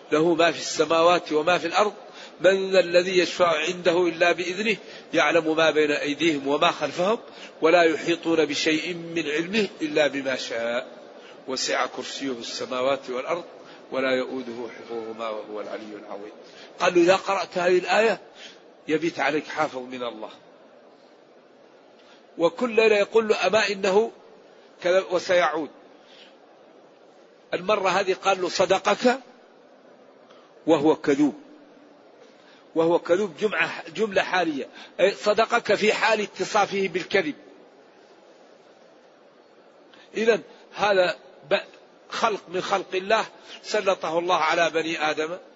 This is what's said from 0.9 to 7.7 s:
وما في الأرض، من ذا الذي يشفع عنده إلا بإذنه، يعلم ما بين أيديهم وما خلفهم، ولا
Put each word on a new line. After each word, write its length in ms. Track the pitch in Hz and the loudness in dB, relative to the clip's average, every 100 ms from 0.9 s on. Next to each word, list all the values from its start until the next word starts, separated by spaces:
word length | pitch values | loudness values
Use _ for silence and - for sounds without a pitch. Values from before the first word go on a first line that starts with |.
| 165 165 175 - | 4 4 4 0
وما 260 | 151 156 175 | -2 0 0
في 100 | 165 | 0
الأرض، 260 | 180 208 202 - - - - | 0 0 -4 -14 -20 -20 0
من 300 | 165 196 190 | 2 4 2
ذا 80 | 190 | 2
الذي 380 | 170 175 180 185 | 4 2 4 2
يشفع 400 | 165 - 175 156 | 2 2 2 2
عنده 500 | 156 180 175 170 175 | -2 -2 0 2 2
إلا 240 | 160 175 | 2 2
بإذنه، 460 | 170 175 185 220 196 - - - | 2 -2 -4 -2 -4 -6 -20 -4
يعلم 420 | 156 151 165 160 160 | 0 4 2 2 2
ما 160 | 160 | 4
بين 200 | 151 151 | 4 2
أيديهم 560 | 147 147 139 165 143 135 | 0 -2 0 0 0 0
وما 240 | 147 170 | 2 2
خلفهم، 480 | 151 147 147 180 226 - - - - | 0 -4 -2 -2 -2 -6 -20 -20 -2
ولا 220 | 160 | 4